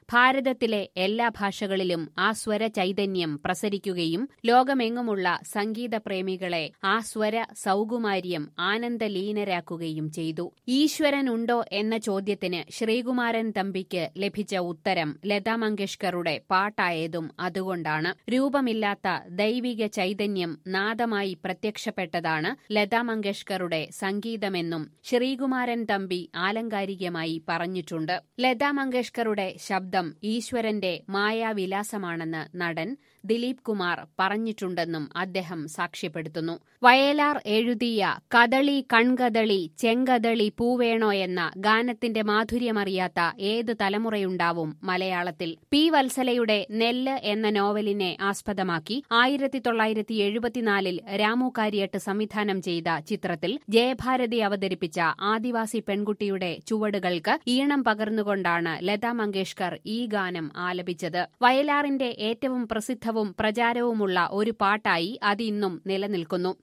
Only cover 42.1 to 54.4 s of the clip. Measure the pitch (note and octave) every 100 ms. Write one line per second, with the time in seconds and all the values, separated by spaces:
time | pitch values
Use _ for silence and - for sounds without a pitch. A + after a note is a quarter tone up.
42.1 | A3 G#3+ G#3 A3 A#3 A#3+ A3 G3 F#3 F3+
43.1 | F3+ E3+ - G3 A3+ A#3 A3+ G3+ G#3 A3+
44.1 | G#3+ F#3+ F#3 E3+ E3+ D#3 D3+ F#3+ F#3 F#3+
45.1 | F3+ F3+ E3+ E3+ - - C#4+ D#4+ D#4 C4
46.1 | C4+ B3+ A#3+ A3+ G#3+ F#3+ G#3+ A#3 B3 C4
47.1 | C4+ G#3 G#3 A3 G#3 G3+ G#3 G#3+ G3+ F#3
48.1 | - G3 G3 - G3 F#3+ E3+ D#3+ A#3 -
49.1 | A#3 B3+ C#4+ C4+ C4+ A#3+ A3+ A3 A3 G#3
50.1 | A3 G3+ G#3+ A#3 A#3 A3+ G3+ F#3+ F3+ G#3+
51.1 | G3 G#3+ A#3 B3+ B3 G#3+ G#3 G3 G3+ G3
52.1 | G3 G#3+ G#3+ G#3 G3 F3+ E3+ E3+ D#3+ D3+
53.1 | G#3 F#3 E3+ E3+ C#4 - A3+ B3 B3 B3
54.1 | B3+ A#3+ A#3